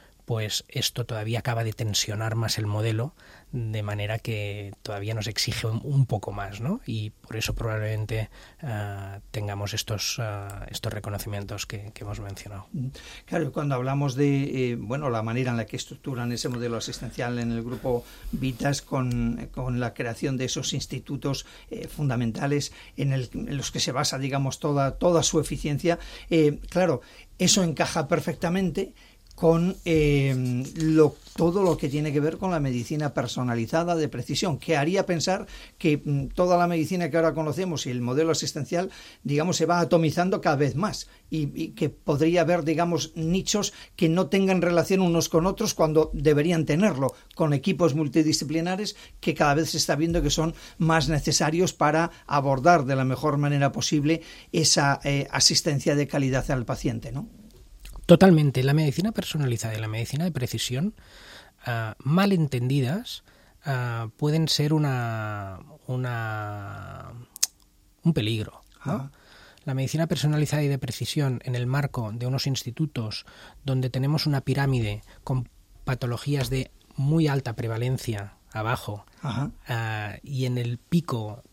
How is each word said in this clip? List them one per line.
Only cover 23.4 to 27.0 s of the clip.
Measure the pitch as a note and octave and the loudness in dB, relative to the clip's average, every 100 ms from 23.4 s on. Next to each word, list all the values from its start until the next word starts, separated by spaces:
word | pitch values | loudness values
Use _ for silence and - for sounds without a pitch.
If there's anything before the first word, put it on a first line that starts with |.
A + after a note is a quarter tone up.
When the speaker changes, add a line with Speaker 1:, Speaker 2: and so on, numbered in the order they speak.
| - C#3+ | -6 -6
Speaker 2:
los | - | -6
que | E3 | -4
se | - | -2
basa, | B2+ C#3 C3 | 0 -2 -2
digamos, | C3+ C#3 C3+ - | -2 -2 -2 -2
toda, | D#3 C#3+ C3+ - | 0 2 0 2
toda | F3 E3 | 4 4
su | - D#3+ | 4 2
eficiencia, | C#3+ D3 D3+ C#3+ E3 E3+ - - - | 0 -4 -2 0 0 0 -4 -16 0
eh, | D#3+ D3 C#3+ - | 4 4 2 -4
claro, | F3+ F3+ B2+ | 2 2 0